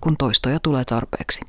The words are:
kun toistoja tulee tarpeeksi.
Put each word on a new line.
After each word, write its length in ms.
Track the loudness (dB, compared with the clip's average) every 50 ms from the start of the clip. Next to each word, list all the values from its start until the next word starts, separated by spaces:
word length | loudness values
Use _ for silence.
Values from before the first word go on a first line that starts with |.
kun 160 | 0 0 0
toistoja 440 | 2 2 2 2 2 2 0 0 0
tulee 240 | 0 0 0 0 0
tarpeeksi. 560 | 0 0 -2 0 -4 -6 -6 -2 -2 -2 -2 -2